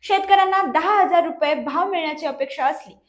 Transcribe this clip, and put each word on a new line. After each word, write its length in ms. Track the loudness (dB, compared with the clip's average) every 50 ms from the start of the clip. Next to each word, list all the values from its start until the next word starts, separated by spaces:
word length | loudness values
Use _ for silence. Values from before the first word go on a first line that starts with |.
| -2
शेतकऱ्यांना 580 | 0 -2 -2 2 4 4 4 4 4 2 0
दहा 400 | 0 0 0 0 0 2 2 2
हजार 220 | 2 4 4 2 2
रुपये 300 | 0 -2 -2 -2 -2 0
भाव 360 | -2 -4 -4 -2 -2 -2 -2
मिळण्याची 360 | -2 -4 -4 -4 -6 -6 -6
अपेक्षा 400 | -6 -4 -4 -8 -8 -6 -2 -2
असली 280 | -2 -2 -4 -12 -18 -20 _ _